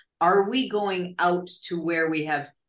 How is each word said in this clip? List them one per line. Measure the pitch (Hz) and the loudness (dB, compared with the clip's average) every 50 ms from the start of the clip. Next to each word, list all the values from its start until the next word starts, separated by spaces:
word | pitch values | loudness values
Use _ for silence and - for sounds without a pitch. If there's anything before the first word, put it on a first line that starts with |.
| _ _ _ - | _ _ _ 0
Are | 165 175 196 202 196 202 | 2 4 4 4 4 2
we | 247 269 240 - | 2 0 0 0
going | 208 208 208 196 190 185 180 180 180 - | 0 -2 -2 -2 -2 -2 -4 -6 -2 0
out | 175 175 180 180 180 - - - - | 2 2 2 0 -2 -6 -10 -12 -10
to | - 180 170 | -8 -6 -4
where | 160 170 170 165 165 160 | -4 -2 0 0 0 0
we | 160 156 151 | 0 -2 -2
have | 156 151 143 139 - _ _ _ | -2 -2 -2 -4 -6 _ _ _